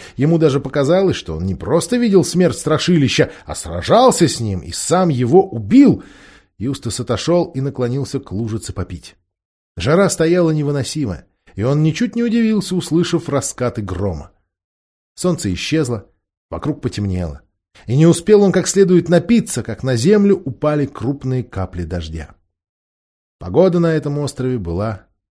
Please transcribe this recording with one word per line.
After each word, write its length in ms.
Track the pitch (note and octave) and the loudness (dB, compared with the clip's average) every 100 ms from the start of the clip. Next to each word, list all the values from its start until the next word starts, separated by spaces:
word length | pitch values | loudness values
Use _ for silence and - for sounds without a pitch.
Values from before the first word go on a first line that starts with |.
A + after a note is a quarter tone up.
| - - | -8 -2
Ему 220 | D3 E3 | 0 4
даже 220 | D#3 C3+ | 2 0
показалось, 560 | C3+ D3+ C#3 F3+ F#3+ - | -4 -2 2 2 2 -2
что 200 | - D#2+ | -6 -6
он 80 | |
не 100 | F#2 | -4
просто 440 | F#2 - D#3+ - A#3+ | -4 -2 -2 0 0
видел 260 | A#3+ G3 | 4 4
смерть 320 | C3+ F3 F3+ - | 2 2 0 0
страшилища, 760 | D3 D3+ - E3+ C3 - - - | -2 -2 2 2 2 2 0 -2
а 100 | - | -14
сражался 720 | - - E2+ - G3+ B3+ - D#3 | -12 -10 -8 0 4 4 4 0
с 120 | - | 0
ним 200 | A2 F#2 | -4 -6
и 120 | E2+ | -8
сам 380 | - - E3+ F3+ | -8 -2 0 2
его 360 | B2 A#2+ F3 - | 0 4 4 4
убил. 560 | A#2 G2+ B3+ C4 - - - - - _ - | -4 2 6 6 4 -4 -20 -20 -20 _ -10
Юстас 440 | A#2+ C3+ A#2 - | -6 -6 -6 -8
отошёл 460 | A#2+ A2+ - F3 - | -4 -4 0 0 0
и 100 | C3+ | -4
наклонился 580 | C#3 C#3 A#2+ C3+ C3 C3+ | -6 -4 -4 -2 -4 -6
к 140 | - | -6
лужице 400 | F#2+ A2+ G#2+ - | -6 -4 -6 -8
попить. 440 | - F2+ E2+ - _ _ _ _ _ _ - | -8 -8 -10 -16 _ _ _ _ _ _ -6
Жара 320 | F#2+ F3 G3 | 0 2 2
стояла 420 | - E3 F3+ E3 | 2 2 2 2
невыносимая, 760 | D#3 C#3+ C#3+ A#2+ D#3 C3+ D#2+ _ _ _ | 0 -2 -2 -4 -4 -6 -6 _ _ _
и 100 | - | -4
он 180 | A#2 D3 | 0 2
ничуть 340 | D#3 D#3 A#3+ A#3 | 2 0 -4 -2
не 60 | |
удивился, 540 | A#3+ A#3 A3 G#3+ - F3+ | -2 0 2 0 -2 -4
услышав 520 | - D#3+ E3+ E3+ - | 0 0 2 -2 -2
раскаты 540 | C3+ - - B2 A#2 | -4 -4 -4 -4 -4
грома. 500 | G2+ F2+ G2 D#2 - _ _ _ _ _ _ _ _ | -8 -4 -4 -6 -12 _ _ _ _ _ _ _ _
Солнце 380 | - F3+ E3+ G2 | -4 -2 -2 -2
исчезло, 540 | F2 - D#3+ B2+ A2 - _ _ _ - | -4 -2 -2 -2 -4 -10 _ _ _ -14
вокруг 300 | E2+ C#3+ C#3+ | -8 -6 -6
потемнело. 640 | B2 - G2+ F#2 E2+ C#2+ _ _ _ _ - | -6 -4 -4 -4 -6 -10 _ _ _ _ -4
И 100 | C3 | 4
не 100 | E3 | 4
успел 360 | E3 - G#3 | 4 4 6
он 100 | G3+ | 6
как 160 | F#3+ - | 2 0
следует 400 | F#3+ F3+ F3+ E3+ | 2 4 4 4
напиться, 540 | E3+ F3 A#3 - B2 | 2 4 0 2 -6
как 200 | A2 G#2+ | -6 -6
на 140 | C3 A#2+ | -2 0
землю 400 | D3 G#3 G3+ G3 | 4 4 4 2
упали 500 | C#3 A2+ D3+ D3+ C#3 | -2 -4 -2 -2 -4
крупные 560 | - C#3 C#3+ C3 B2+ | -4 -6 -4 -4 -6
капли 420 | - G2 F#2 F2 | -6 -6 -6 -6
дождя. 500 | E2 F2+ D#2+ D#2+ D2 - _ _ _ _ _ _ _ _ _ _ | -6 -6 -8 -10 -12 -20 _ _ _ _ _ _ _ _ _ _
Погода 420 | F2+ G#2+ F#3 F3 | -2 2 4 4
на 120 | E3+ | 0
этом 260 | D#3+ D3+ C#3+ | 0 -4 -6
острове 400 | C#3+ - B2+ B2 | -6 -6 -4 -4
была 480 | E2+ E2+ A2 G#2 _ _ _ | -4 -4 -4 -8 _ _ _